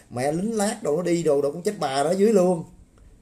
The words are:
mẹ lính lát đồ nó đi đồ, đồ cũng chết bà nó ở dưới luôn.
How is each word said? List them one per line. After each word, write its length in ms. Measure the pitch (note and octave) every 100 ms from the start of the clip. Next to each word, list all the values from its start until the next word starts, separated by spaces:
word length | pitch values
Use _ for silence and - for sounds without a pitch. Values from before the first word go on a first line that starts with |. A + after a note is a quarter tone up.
| -
mẹ 220 | A#2 C3+
lính 240 | D#3+ G#3 A3+
lát 260 | G3+ G#3+
đồ 140 | - D3
nó 60 |
đi 200 | F3 E3+
đồ, 200 | D#3 C#3
đồ 100 | C#3
cũng 100 | D#3
chết 120 | F#3+ G3+
bà 240 | D3+ C3+
nó 80 | C#3+
ở 20 |
dưới 200 | F#3+ G#3
luôn. 320 | G#3 F3+ F3 - - - _ - -